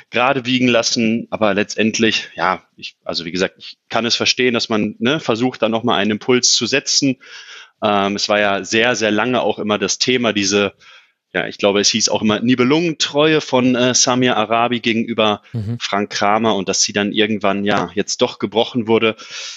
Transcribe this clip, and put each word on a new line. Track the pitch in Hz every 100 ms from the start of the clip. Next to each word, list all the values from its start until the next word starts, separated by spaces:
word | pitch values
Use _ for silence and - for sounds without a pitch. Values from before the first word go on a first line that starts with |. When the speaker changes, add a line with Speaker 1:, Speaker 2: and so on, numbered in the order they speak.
| -
Speaker 1:
gerade | 113 127 139
biegen | 120 127 127
lassen. | 117 117 127 113 113 -
Aber | 92 110
letztendlich, | 98 104 - 110 104 110 - - 82
ja, | 87 87 _ _
ich, | 85 -
also | - 82 85
wie |
gesagt, | 87 92 -
ich | - - -
kann | 117 117
es | -
verstehen, | 110 - 127 117
dass | -
man, | 110 104 -
ne, | 117 156
versucht, | 139 113 127 -
da | 131
nochmal | 110 117 95
einen | 104
Impuls | 107 - 123 -
zu | - 110
setzen. | 135 - - 139 127 - - - - - -
Ähm, | 107 101 98 101
es | -
war | 104
ja | 104 98
sehr, | 95 - 120 110
sehr | 107
lange | 104 120 123
auch | 82 107
immer | 107 104
das | 101 -
Thema, | - 123 117
diese, | 104 98 101 98 - - - _ _ _
ja, | 90 104
ich | -
glaube, | 101 101
es | 98
hieß | 110 -
auch | 101
immer | 110 104
Nibelungentreue | 117 123 123 156 175 151 - 143 156 156
von, | - 127 127 120
äh, | 127
Samir | 123 - 123 127 107
Arabi | 107 117 120 120
gegenüber | 117 113 113 113 107 104 _
Speaker 2:
Mhm. | 117 104 117
Speaker 1:
Frank | - 98 101
Kramer | - 101 107 113 101
und | 95
dass | 92
sie | -
dann | 104 101
irgendwann, | 104 107 107 101 98
ja, | 101 101 87
jetzt | 104 95 -
doch | 123 -
gebrochen | 107 104 117 127 107
wurde, | 113 110 107 - - -